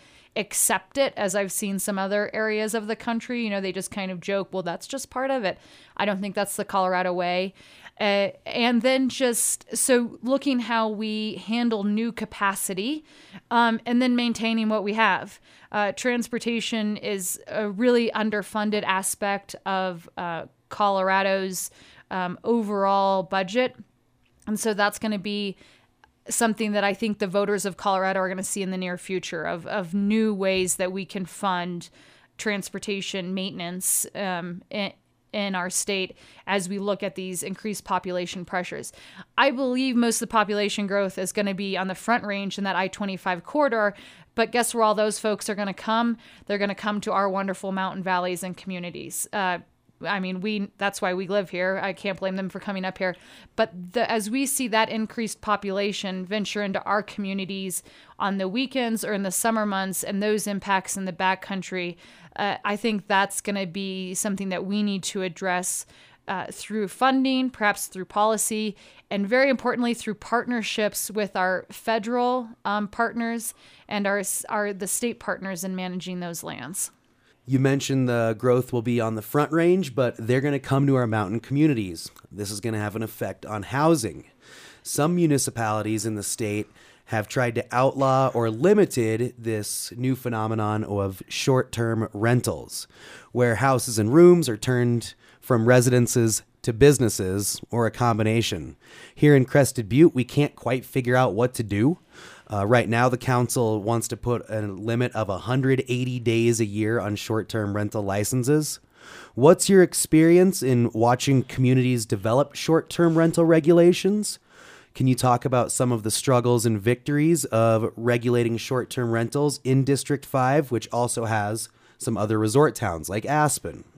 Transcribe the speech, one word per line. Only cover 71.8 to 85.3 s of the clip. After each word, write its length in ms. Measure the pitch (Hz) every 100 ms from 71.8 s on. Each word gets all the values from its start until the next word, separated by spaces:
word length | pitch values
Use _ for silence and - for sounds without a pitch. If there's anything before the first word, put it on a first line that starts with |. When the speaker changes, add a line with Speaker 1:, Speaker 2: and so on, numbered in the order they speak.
| - 226 208 247 247 254 226 - 196
Speaker 1:
um, 220 | 208 208
partners 640 | - 233 233 233 233 220 - - - -
and 200 | 208 202
our 100 | 202
s-, 280 | 196 - -
our, 240 | 214 208
the 140 | 196 190
state 320 | - 240 226
partners 440 | - 180 190 180
in 120 | 190 185
managing 460 | 185 180 180 180
those 200 | 175 165
lands. 480 | 165 151 131 196 - _ _ _ _ _
Speaker 2:
You 160 | - 131
mentioned 480 | 135 139 - 131 123
the 280 | 120 113 107
growth 340 | 127 127 127
will 120 | 123
be 180 | 117 120
on 140 | 113 110
the 60 |
Front 300 | 107 147 143
Range, 420 | 160 170 185 151
but 220 | 120 120 -
they're 260 | 113 127
gonna 180 | 147 139
come 260 | - 139 139
to 80 | 135
our 120 | 120
mountain 320 | 110 95 113
communities. 680 | - 135 156 120 95 82 - - -
This 200 | 92 101
is 100 | 101
gonna 160 | 113 110
have 180 | 104 107
an 80 |
effect 420 | 110 - 104 95 -
on 180 | 107
housing. 640 | 95 131 160 165 107 69 - _ - - - -
Some 320 | - - 151 175
municipalities 920 | 165